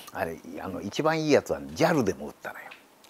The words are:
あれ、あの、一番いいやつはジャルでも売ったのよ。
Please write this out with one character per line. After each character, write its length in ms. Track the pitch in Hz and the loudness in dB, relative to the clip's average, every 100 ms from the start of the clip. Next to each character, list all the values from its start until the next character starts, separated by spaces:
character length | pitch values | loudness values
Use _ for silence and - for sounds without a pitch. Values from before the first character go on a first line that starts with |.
| - | -10
あ 120 | - 87 | -4 -4
れ、 140 | 80 - - | -6 -10 -10
あ 60 | 95 | -8
の、 120 | 87 | -8
一 220 | 95 - | -6 -2
番 180 | 156 160 | 0 2
い 60 | 156 | 6
い 20 | |
や 100 | 117 | 6
つ 120 | - | 4
は 60 | 78 71 | -4 -4
ジ 120 | 80 160 | 2 4
ャ 80 | |
ル 100 | 160 | 4
で 100 | 98 | 2
も 140 | 95 107 | 0 -6
売 20 | |
っ 40 | - | -12
た 120 | - | -12
の 60 | - | -12
よ。 60 | - - - _ | -14 -20 -20 _